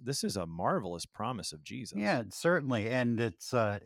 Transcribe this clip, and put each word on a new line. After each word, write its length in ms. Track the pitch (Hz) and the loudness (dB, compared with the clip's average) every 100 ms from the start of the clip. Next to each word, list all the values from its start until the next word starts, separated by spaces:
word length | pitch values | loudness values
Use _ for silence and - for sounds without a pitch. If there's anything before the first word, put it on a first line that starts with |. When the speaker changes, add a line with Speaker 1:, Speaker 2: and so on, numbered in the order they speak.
Speaker 1:
This 180 | 127 139 | -4 -2
is 140 | 107 98 | 0 -2
a 80 | |
marvelous 640 | 82 82 113 180 92 85 - | -4 0 2 2 0 -6 -8
promise 480 | - 113 117 - | -6 -4 -4 -6
of 100 | 76 | -10
Jesus. 320 | 73 117 117 202 | -10 -10 -6 -2
Speaker 2:
Yeah, 260 | 208 143 101 | 2 0 -2
certainly. 640 | - 170 180 139 117 110 | 0 2 2 2 0 2
And 280 | 127 120 113 | 2 2 2
it's, 360 | 117 - - | 0 -2 0
uh, 240 | 123 107 101 | 2 2 0